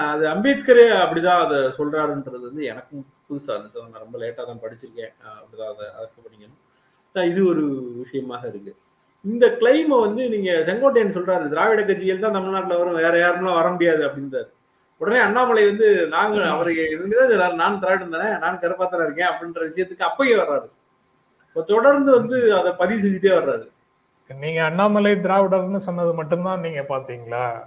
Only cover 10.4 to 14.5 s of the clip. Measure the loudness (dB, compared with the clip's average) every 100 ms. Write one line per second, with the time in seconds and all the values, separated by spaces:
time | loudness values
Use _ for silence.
10.4 | 0 0 0 0 2 2 2 -2 -2 -2
11.4 | -2 0 2 2 0 -2 -2 -2 -2 -2
12.4 | -2 -4 -2 -2 0 0 2 2 2 0
13.4 | 0 2 2 2 2 2 0 -4 -8 -8
14.4 | -10